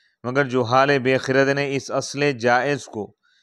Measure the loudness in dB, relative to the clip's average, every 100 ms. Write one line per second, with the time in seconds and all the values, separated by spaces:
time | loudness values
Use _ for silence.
0 | _ _ -4 -2 0 0 2 4 4 2
1 | 2 0 2 2 2 0 -2 -4 -4 -6
2 | -6 -2 -2 0 2 2 2 -2 -6 -10
3 | -12 _ _ _